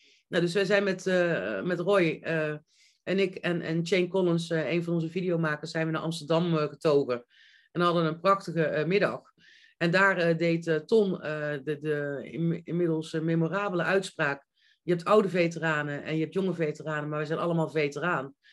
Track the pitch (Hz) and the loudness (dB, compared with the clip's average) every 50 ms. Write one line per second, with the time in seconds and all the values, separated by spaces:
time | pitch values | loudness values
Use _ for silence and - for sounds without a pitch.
0 | _ _ _ _ _ - - 180 170 175 170 202 196 175 208 196 202 190 190 185 | _ _ _ _ _ -4 0 0 2 2 2 0 2 2 2 2 2 2 -2 -2
1 | - 190 185 180 175 170 160 113 92 104 107 95 - 175 180 165 170 185 202 196 | -2 0 2 2 2 2 0 -2 -2 -2 -4 -4 -2 -2 -2 -2 0 2 4 4
2 | 175 160 147 - - 131 165 160 156 151 151 151 - _ _ _ _ _ _ _ | 4 2 0 -2 -4 -4 -2 -2 -2 -2 -4 -8 -10 _ _ _ _ _ _ _
3 | - - 180 190 196 185 190 - - 175 175 170 - - 160 170 170 170 208 185 | -6 -2 0 0 0 0 -2 -4 -4 -2 -2 -2 -2 -2 -2 -2 0 0 2 0
4 | 180 175 175 190 185 175 170 170 170 - 170 160 156 - 160 175 170 170 170 170 | 2 2 0 0 2 2 2 2 0 -2 -2 -2 0 0 0 -2 0 0 -2 -2
5 | 160 160 - 190 180 185 170 165 165 156 151 151 - 165 - 165 160 160 160 156 | -2 -2 -4 -4 -2 0 0 0 0 0 -2 -4 -6 -6 -4 -2 -2 -2 -2 -2
6 | - 165 165 165 147 147 165 160 175 175 165 156 151 143 - - - 160 143 143 | -2 -4 -6 -4 -2 0 0 2 2 2 2 2 0 -2 -4 -2 2 4 4 4
7 | 139 123 123 120 - _ _ - - - - - _ _ - 170 175 175 165 175 | 4 2 -2 -6 -6 _ _ -20 -20 -20 -20 -20 _ _ -4 0 0 2 2 2
8 | 165 156 160 165 170 196 196 190 - 180 156 165 156 147 - 156 151 160 190 208 | 2 0 0 0 2 2 2 2 0 -4 -2 0 0 0 0 0 0 2 2 2
9 | 180 120 104 - - _ _ _ _ - - - - - _ - 170 175 165 185 | 2 0 -2 -2 -10 _ _ _ _ -20 -20 -20 -20 -16 _ -2 0 2 4 6
10 | 196 196 190 180 170 170 170 160 175 170 165 165 165 165 160 151 156 - 226 226 | 6 4 4 4 2 2 2 2 2 2 2 0 0 0 -2 -2 0 2 4 4
11 | 202 190 180 - - 147 156 151 151 147 147 139 131 151 151 139 143 156 151 147 | 4 4 0 -4 -4 -6 -6 -4 -4 -4 -6 -6 -4 -6 -6 -4 -2 -2 -2 -2
12 | 147 143 143 135 - - - 139 165 165 160 170 - - 160 170 175 165 160 160 | -2 -4 -6 -6 -8 -8 -4 -2 0 0 0 -2 -4 -4 -2 0 0 0 0 -2
13 | 160 - - 160 156 165 165 165 160 160 170 202 202 202 180 180 156 - 190 196 | -4 -4 -6 -4 -2 0 2 2 2 0 0 -2 -4 -2 -2 -2 0 0 0 0
14 | 190 - - - 156 143 143 - - _ _ _ _ _ _ _ - 160 175 170 | 0 -2 -4 -2 -2 -2 -2 -4 -8 _ _ _ _ _ _ _ -4 -2 -2 0
15 | - 175 208 214 196 180 170 185 170 170 165 165 160 165 156 147 147 147 143 143 | 2 4 4 4 4 4 2 2 0 0 0 -2 -2 -2 0 0 -2 -4 -6 -6
16 | - 120 156 156 160 151 - 190 190 185 175 170 165 151 147 - 160 156 156 151 | -6 -4 -2 -2 -2 -2 -2 -2 -2 -2 -2 -2 -2 -4 -4 -6 -6 -6 -4 -4
17 | 147 147 151 151 156 147 160 104 151 170 165 165 160 139 127 156 147 143 143 147 | -4 -4 -4 -4 -4 -2 -2 -2 -2 0 0 0 0 0 0 0 0 0 -2 -2
18 | 147 180 175 139 131 139 - _ _ _ | -2 -2 -2 -2 -4 -6 -12 _ _ _